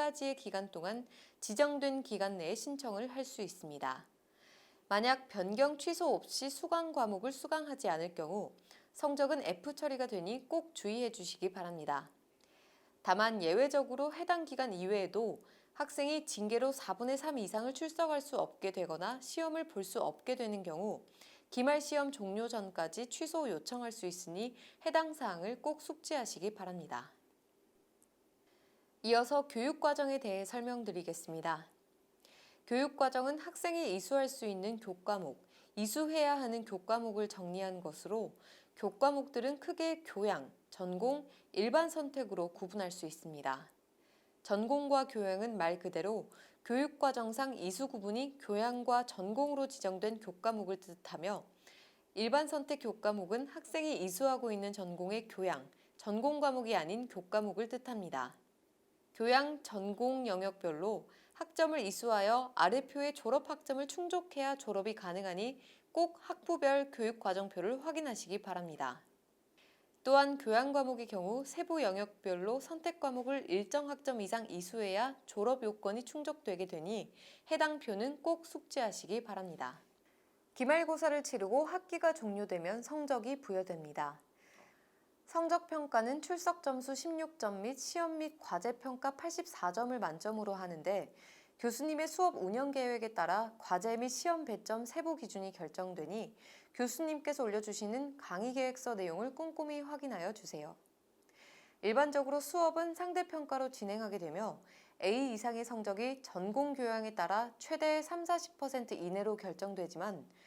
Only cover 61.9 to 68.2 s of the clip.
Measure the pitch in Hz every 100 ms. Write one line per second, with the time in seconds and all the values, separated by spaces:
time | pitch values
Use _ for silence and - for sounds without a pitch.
61.9 | - 233 208 202 240 254 - 175 254 262
62.9 | 285 285 285 220 277 277 302 - 269 277
63.9 | - 349 349 349 277 269 277 220 196 190
64.9 | - 180 180 190 175 240 269 - - _
65.9 | 330 339 - - 330 - 330 277 277 277
66.9 | 240 220 226 196 185 196 180 185 262 302
67.9 | 311 294 208